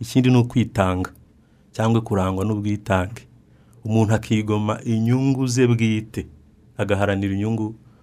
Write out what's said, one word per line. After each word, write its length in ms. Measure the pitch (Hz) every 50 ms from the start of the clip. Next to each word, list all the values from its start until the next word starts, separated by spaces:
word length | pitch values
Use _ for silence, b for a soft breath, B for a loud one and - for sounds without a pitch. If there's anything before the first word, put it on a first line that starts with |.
ikindi 280 | 117 - - 131 123 127
ni 80 | 127
ukwitanga 720 | 123 117 120 - 127 104 - - - 95 92 92 90 92 - - - - _ _ b b b b b b _
cyangwa 300 | - - 113 113 113 113
kurangwa 440 | 110 - 101 98 92 95 95 92 98
n'ubwitange. 760 | 107 107 104 101 104 104 104 - - 95 92 90 101 - - - - - - _ b b b b b b b -
Umuntu 280 | 107 110 113 113 107 110
akigoma 680 | 107 110 - 113 107 107 107 107 104 104 104 110 - -
inyungu 640 | 123 113 110 113 113 123 131 135 139 135 127 135
ze 200 | 127 120 123 127
bwite, 600 | 120 120 113 113 110 110 107 104 - - 107 - - - - _ _ _ _ _ _ _
agaharanira 560 | - 104 95 101 98 101 101 98 98 98 98 98
inyungu 420 | 98 104 110 113 110 110 107 110 b b b b b